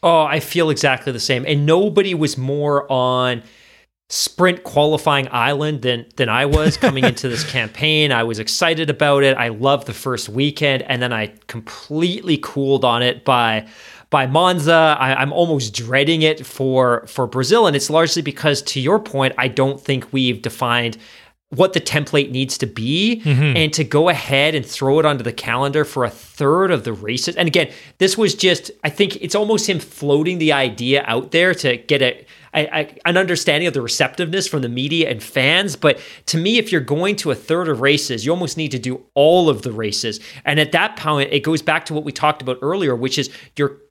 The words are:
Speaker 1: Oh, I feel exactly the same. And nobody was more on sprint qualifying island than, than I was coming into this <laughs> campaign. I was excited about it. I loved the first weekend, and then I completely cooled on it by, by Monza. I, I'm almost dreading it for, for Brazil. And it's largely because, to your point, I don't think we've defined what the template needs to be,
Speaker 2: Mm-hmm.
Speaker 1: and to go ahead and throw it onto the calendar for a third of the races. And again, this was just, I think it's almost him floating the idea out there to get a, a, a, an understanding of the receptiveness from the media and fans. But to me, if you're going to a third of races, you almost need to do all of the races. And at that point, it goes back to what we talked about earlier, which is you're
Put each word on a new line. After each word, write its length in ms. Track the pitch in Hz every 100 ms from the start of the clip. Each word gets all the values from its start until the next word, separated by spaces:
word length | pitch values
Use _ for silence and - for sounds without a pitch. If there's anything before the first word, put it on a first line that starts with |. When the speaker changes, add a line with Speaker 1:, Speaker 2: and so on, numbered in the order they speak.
Speaker 1:
Oh, 220 | 170 165
I 160 | 151 156
feel 320 | - 175 160
exactly 420 | 147 143 127 -
the 60 | 120
same. 260 | - 127 139
And 180 | 147
nobody 520 | 147 165 208 175 190 175
was 200 | 151 135
more 560 | 131 143 147 143 139
on 520 | 131 127 127 127 120 - _ _ _ _ _ _
sprint 540 | - - - 180 180
qualifying 640 | - 143 151 151 156 143 131
island 520 | 123 120 143 151 147
than, 220 | 123 120 117 -
than 100 | 123
I 180 | 113 143
was 300 | 156 156 -
coming 300 | 254 135 175
into 240 | 131 131
this 140 | 117
<laughs> 60 | -
campaign. 640 | 131 110 - 151 156 151
I 120 | 120
was 160 | 117 110
excited 500 | 107 - 170 165 156
about 340 | 143 151 139
it. 140 | 139 127
I 120 | 120
loved 380 | 107 131 143 -
the 60 |
first 340 | 107 135 120 -
weekend, 540 | 107 147 143 147 135
and 200 | - 127
then 120 | 123
I 140 | 117 104 - -
completely 920 | 120 110 - - 151 175 202 185 147
cooled 460 | - - 135 135
on 200 | 131 117
it 200 | 123 123
by, 440 | - 123 117 110 120 - - - _
by 160 | 147 131
Monza. 720 | 147 180 180 151 165 160 143
I, 140 | 131
I'm 180 | 135 135
almost 420 | 151 170 151 110 104
dreading 480 | 117 131 147 165
it 220 | 156 156 135
for, 600 | - 135 131 127 117 -
for 220 | - 127
Brazil. 400 | 127 131 226 208
And 80 | 143
it's 160 | -
largely 320 | 156 165 170
because, 400 | 143 - 156 143
to 180 | - 143
your 180 | 131 208
point, 360 | 214 139 131 -
I 100 | 127
don't 320 | 107 135 139
think 320 | - 135 -
we've 300 | 135 127 123
defined 560 | 120 - 123 120 120 110 - - - _ _
what 220 | 131 185
the 80 | 175
template 500 | - 160 143 147 135
needs 260 | 127 131 -
to 80 | 120
be, 560 | 110 113 160 214 226 156
Speaker 2:
Mm-hmm. 320 | 131 147 139
Speaker 1:
and 160 | 156
to 100 | 151
go 240 | 151 147 170
ahead 480 | 165 - 139 151 156
and 100 | 120
throw 340 | - 135 147
it 60 | 151
onto 160 | 143
the 120 | 117
calendar 500 | 113 - 120 139 143
for 220 | 147 139 117
a 40 |
third 640 | - - - 139 165 190
of 140 | 156 117
the 80 |
races. 420 | 104 92 127 - 165
And 100 | 175
again, 240 | 175 156 - - _
this 200 | 185 190
was 180 | 208 -
just, 360 | 214 170 - - 151
I 40 |
think 280 | - 202 -
it's 180 | 170 202
almost 320 | 214 220 220
him 100 | 175
floating 600 | - - 143 143 160 180
the 160 | 156
idea 500 | 143 131 107 120 139 -
out 260 | 117 127
there 220 | 165 180 180
to 200 | 139 123
get 260 | - 143
a, 240 | 127 - - - -
a, 140 | 147 151
a, 300 | 156 147 - 170
an 120 | 175
understanding 500 | 190 170 - 151 175
of 60 |
the 80 | 143
receptiveness 680 | 117 - 127 - 170 185 185
from 140 | 147
the 80 | 123
media 400 | 120 139 165 160
and 120 | 120
fans. 540 | - - 131 170 202 143
But 240 | 151 - - - -
to 100 | 165
me, 200 | 180 240
if 140 | 214
you're 80 | 175
going 380 | 127 147 185 202
to 140 | 160
a 40 | 120
third 320 | - 160 170
of 140 | 127
races, 440 | 135 147 - 120 117
you 60 |
almost 240 | 175 165 -
need 160 | 151
to 80 | 131
do 240 | 120 127 _
all 360 | - 147 180 165
of 140 | 120
the 100 | 127
races. 480 | 110 110 101 117 107 - - -
And 120 | 147
at 140 | 147
that 240 | 165 156 -
point, 380 | 156 147 139
it 100 | 143
goes 180 | 147 160
back 240 | 156 160 -
to 60 |
what 120 | 151 147
we 80 |
talked 280 | - 151 151
about 180 | 131 127
earlier, 340 | 139 190 160 120
which 220 | 131 -
is 120 | 135 - - -
you're 200 | 143 139 _